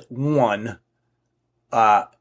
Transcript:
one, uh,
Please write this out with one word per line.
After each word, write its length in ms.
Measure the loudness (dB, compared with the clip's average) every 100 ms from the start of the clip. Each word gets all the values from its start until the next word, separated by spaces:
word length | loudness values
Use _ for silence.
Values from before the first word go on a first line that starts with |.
| -10
one, 720 | -6 -2 0 0 -2 -8 -14 _ _ _ _ _ _ _ _ _
uh, 320 | 0 4 2 0 _